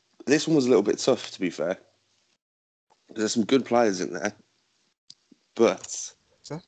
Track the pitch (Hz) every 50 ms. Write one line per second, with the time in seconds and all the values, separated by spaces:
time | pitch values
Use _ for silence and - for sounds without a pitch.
0 | _ _ _ _ - - 139 156 147 - 165 147 127 123 127 95 104 104 - -
1 | - - 131 - - - - - 95 87 80 - 73 85 95 - - _ _ _
2 | _ _ _ _ _ _ _ _ _ _ _ _ _ _ _ _ _ _ _ _
3 | _ _ - - 110 107 - 120 107 98 127 135 113 - 117 120 120 110 95 90
4 | 90 - - 90 - 104 - - _ _ _ _ _ _ _ _ _ _ _ _
5 | _ - - _ _ _ _ _ _ _ _ 110 117 101 95 - - - - -
6 | - - - _ _ _ _ _ _ - 196 190 -